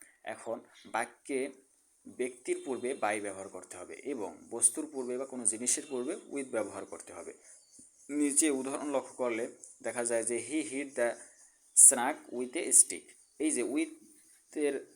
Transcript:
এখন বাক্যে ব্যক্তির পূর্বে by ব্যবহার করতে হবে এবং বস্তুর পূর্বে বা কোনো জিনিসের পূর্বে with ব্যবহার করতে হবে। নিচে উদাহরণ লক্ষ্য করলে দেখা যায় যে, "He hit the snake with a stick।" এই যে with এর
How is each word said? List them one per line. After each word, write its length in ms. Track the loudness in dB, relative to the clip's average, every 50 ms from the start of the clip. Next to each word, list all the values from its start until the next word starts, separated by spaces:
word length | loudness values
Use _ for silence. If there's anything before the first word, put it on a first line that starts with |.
| -20 -20 _ _ -10
এখন 360 | -10 -10 -8 -6 -6 -6 -6 -8 -14 -20 -20 -10
বাক্যে 680 | -2 -2 -2 -2 -2 -6 -14 _ -4 -2 -2 -2 -2 -6 -12 -20 _ _ _ _ _ _ _ _
ব্যক্তির 540 | -16 -6 -4 -4 -4 -4 -8 -6 -4 -4 -4 -2
পূর্বে 320 | -4 -4 -2 -2 -4 -2 0
by 200 | 0 0 0 0
ব্যবহার 280 | -2 -4 -6 -8 -10 -12
করতে 280 | -12 -12 -12 -12 -14
হবে 180 | -14 -12 -12 -12
এবং 420 | -10 -6 -6 -4 -4 -4 -6 -8 -12 -12 -10
বস্তুর 400 | -2 2 2 2 2 0 -6 -6
পূর্বে 260 | -6 -6 -4 -4 -4
বা 80 | -4 -6
কোনো 200 | -6 -8 -4 -2
জিনিসের 380 | -2 -2 0 0 0 0 0 -2 -4
পূর্বে 280 | -4 -4 -2 -4 -6 -6 -8 -8
with 160 | -6 -6 -6
ব্যবহার 380 | -2 -2 -2 -2 -2 -6 -10 -10
করতে 280 | -10 -12 -14 -14 -14 -14
হবে। 200 | -12 -12 -14 -14 -16 -20 -20 -20 -20 -20 _ -20 -20 -20 -20 _ _ -10 -4
নিচে 420 | 0 2 2 4 4 4 4 4
উদাহরণ 440 | 2 0 -2 -4 -6 -4 -4 -2 -2
লক্ষ্য 180 | -2 -2 -4 -4
করলে 380 | -2 -2 0 0 0 -2 -4 -6 -12 -18 -20 -20 -8 -6
দেখা 220 | -4 -4 -2 0
যায় 180 | 2 2 2 2
যে, 240 | 0 -2 -2 -2 -2
"He 260 | -2 -2 -2 -2 -4
hit 240 | -6 -6 -4 0 0
the 160 | 0 0 0 -4 -12 -20 -20 -20 -20 -20 _ _ _ _ _ 10 12 12
snake 500 | 10 8 4 0 0 -2 -8 -8 -6 -4
with 260 | -4 -4 -4 -4 0
a 60 | 6
stick।" 300 | 6 6 6 6 0 -8 -12 -16 -20 -20 -20 _ _ -2
এই 120 | 0 2
যে 120 | 2 2 0
with 280 | 0 0 -2 -2 -2 -6 -14 -20 -20 -20 -20 -20 -20 -20 -20 _ _ -4
এর 300 | 0 0 0 0 -2 -6 -12 -20